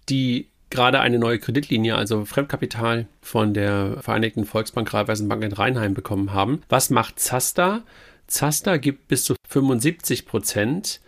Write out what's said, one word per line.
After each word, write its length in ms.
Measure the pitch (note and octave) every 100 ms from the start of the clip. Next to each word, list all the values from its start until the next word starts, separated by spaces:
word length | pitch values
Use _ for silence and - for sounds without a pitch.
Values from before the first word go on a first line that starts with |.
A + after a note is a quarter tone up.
| -
die 380 | C3+ B2+ B2 - _ _
gerade 300 | B2+ B2 C3
eine 180 | B2 A#2+
neue 220 | A#2 A#2+
Kreditlinie, 560 | - A#2+ D3+ A2+ A2+ A2
also 280 | A2 G#2+
Fremdkapital 840 | G#2 - C#3+ C3+ B2+ A2 A#2 A#2 A2 _
von 320 | - A#2 G#2+
der 440 | G#2 G2+ G2+ G2 C3+
Vereinigten 440 | B2 A2 A2+ A2+
Volksbank 500 | G2+ A2 A2 B2 A2
Raiffeisenbank 480 | G#2+ G#2 G#2+ G#2 G#2+
in 100 | G#2+
Rheinheim 400 | G2+ G#2 B2+ G#2
bekommen 400 | F#2+ - G2+ G2
haben. 300 | G2 G2+ D#3 -
Was 200 | C3 -
macht 280 | A#2+ - -
Zasta? 600 | - B2+ - - F3+ A3 A3+ - - - -
Zasta 480 | - D3 D3+ G#3 E3
gibt 320 | C#3 C#3 -
bis 160 | C3
zu 100 | - - -
fünfundsiebzig 760 | C#3 C3+ B2 C#3+ E3 - B2+ -
Prozent 760 | A2 - G#2 G#2+ E3+ - -